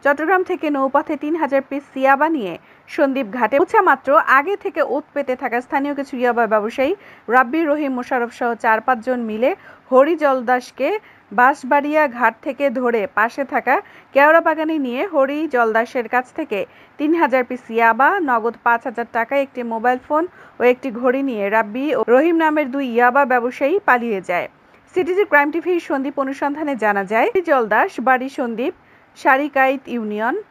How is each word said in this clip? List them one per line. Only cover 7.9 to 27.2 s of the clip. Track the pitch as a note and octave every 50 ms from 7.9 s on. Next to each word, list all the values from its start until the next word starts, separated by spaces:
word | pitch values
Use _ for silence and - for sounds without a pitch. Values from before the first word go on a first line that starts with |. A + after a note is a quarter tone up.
| C4 B3
মোশারফ | B3 - C#4 B3+ A#3+ A#3 A#3+ -
সহ | B3+ A#3+ A#3 A3+ -
চার | A#3 A3 A3 A3
পাঁচজন | - C4 A#3 G#3+ B3+ B3+ B3 A#3+ A3
মিলে | G#3+ A3 A#3 C4+ F#4+ - - - - - _ _
হরি | C4 B3 C#4 D4+ E4+ D#4 D4+
জলদাসকে | C#4+ C4+ C4 B3 A3 B3+ B3+ B3+ - - - B3+ D4 G4+ G#4+ _ - - _ _ _ G#3
বাঁশবাড়িয়া | G3 B3 B3+ D4+ - - B3 D4 C#4+ C#4 D4 D4+ D#4 D4+ C#4+ A#3 A#3+
ঘাট | B3 A3+ A3+ _ -
থেকে | D#4 B3+ - C#4+ C#4 A3+ C4
ধরে | B3+ A#3+ A#3 A3+ G3 F#3 _ -
পাশে | G#3+ A#3 - - C#4 C4 D4+
থাকা | B3+ A3 - C4 F#4 G#4 - - - - _ _
কেওড়া | C4 C#4+ D4+ D#4 E4 E4
বাগানে | E4 D#4 D#4 D#4+ D#4 D#4+ D#4 C#4
নিয়ে | B3+ A#3 B3+ D#4+ G4+ E4
হরি | D4+ C4+ C4 C#4+ D4 D#4 D#4 D4
জলদাসের | B3 A#3 A3+ A3 A3+ A#3 A#3+ - C4 A#3 A3 -
কাছ | B3 B3+ - - -
থেকে | D#4+ - A3 G3+ - - _ - - _ _ -
তিন | C#4+ D4+ E4 E4+
হাজার | E4 C#4 A3+ C4 B3 B3
piece | B3+ A#3+ - - A3+
ইয়াবা, | A3 A#3 A3+ A3+ A3 C4 D4 F#4 G4+ F4 C#4
নগদ | B3 A#3 G#3+ A#3 A3+ - _
পাঁচ | A#3+ A#3 A#3 - C#4
হাজার | A3 A#3+ A#3 A#3 -
টাকা, | A#3 A3+ A3+ C#4 C#4 C#4
একটি | C4+ _ B3+ A#3+ A#3 A3+
মোবাইল | A3+ G#3+ B3 B3+ B3+ -
ফোন | - D4 D4+ E4+ F#4 _ - - - _ _
ও | A#3+ B3 B3
একটি | B3 - C4+ G#3+ A#3+
ঘড়ি | A#3+ C4 B3 C4+ C#4 C#4
নিয়ে | B3 G#3+ G3 G3+ G3+
রাব্বি | A3+ A3+ G#3 G#3 B3 C4+ D4+ D4+ -
ও | A3 - A#3
রহিম | B3+ D4+ E4+ F4 E4 D#4+
নামের | D#4+ D4+ D#4 D4+ C4 A#3+
দুই | C#4 C#4 B3+ A#3
ইয়াবা | A3+ B3 B3 A#3+ C#4 C#4+ A#3+ B3+
ব্যবসায়ী | B3 A3+ B3 B3 - D4 C4+ E4+ G4+ - -
পালিয়ে | B3+ B3 A#3 A#3 A3 F#3+ F3+ -
যায়। | F3+ F3 D3 - _ _ _ _ _ - _ _ _
সিটিজি | F4 F4+ C#4 F#4 F#4 G#4 -
ক্রাইম | - D4 C#4+ D4+ D4
টিভির | E4+ E4 E4+ F#4 E4+ - -
সন্দ্বীপ | E4+ C4+ C4+ C#4+ C#4 - C#4
অনুসন্ধানে | C4+ C#4 - - C#4+ C#4+ D4 D#4+ D4 C#4 A3+ G#3+
জানা | G#3+ G3+ G3+ G3 F#3 G#3+
যায়, | A3